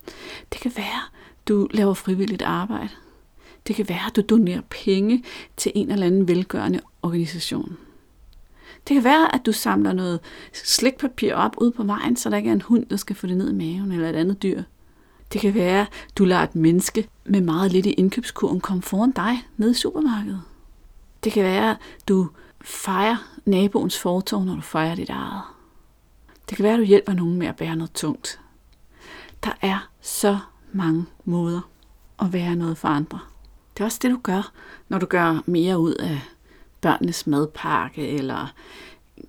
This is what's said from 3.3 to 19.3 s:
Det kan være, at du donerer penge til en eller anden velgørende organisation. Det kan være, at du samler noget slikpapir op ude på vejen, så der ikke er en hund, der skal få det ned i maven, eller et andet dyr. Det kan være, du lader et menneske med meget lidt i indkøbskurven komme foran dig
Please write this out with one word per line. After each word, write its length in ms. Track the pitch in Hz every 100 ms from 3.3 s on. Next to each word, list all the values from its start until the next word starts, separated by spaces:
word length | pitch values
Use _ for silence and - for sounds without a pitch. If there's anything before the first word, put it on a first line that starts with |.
| - - - -
Det 100 | 214
kan 120 | 208
være, 180 | 175 220
at 100 | 226
du 40 |
donerer 400 | 202 226 180 180 -
penge 540 | - - 190 202 247 - - - -
til 160 | -
en 160 | 208 196
eller 160 | 202 175
anden 220 | 190 185
velgørende 520 | 175 185 - 101 185 - _
organisation. 760 | 175 170 165 170 - - - 165 - - _ _ - - - - - - -
Det 60 |
kan 100 | 285
være, 300 | 240 311 330
at 120 | 262 -
du 60 |
samler 400 | 214 233 196 202
noget 280 | 185 180 170 - - -
slikpapir 840 | - - - 247 262 269 - -
op 220 | - 208 -
ude 140 | 240
på 100 | 240
vejen, 320 | 208 208 - 240
så 140 | 226
der 60 | 208
ikke 120 | 214
er 60 |
en 60 | 214
hund, 260 | - 233 -
der 100 | 202
skal 200 | - 202
få 100 | 180
det 100 | 185
ned 140 | 196
i 40 |
maven, 380 | 190 160 180 196
eller 180 | 175 160
et 60 | 156
andet 260 | 175 196
dyr. 200 | 190 180 180 _ - _ _ _ -
Det 80 | 208
kan 140 | 202
være, 320 | 208 180 190 208 - - -
du 80 |
lader 180 | 190 180
et 120 | 156
menneske 540 | 170 160 175 - 220 214 _
med 160 | - 196
meget 320 | 175 160 196
lidt 140 | 185 196
i 40 |
indkøbskurven 680 | - 190 220 - - - 180
komme 220 | - 185
foran 280 | - 190 240
dig 380 | 254 190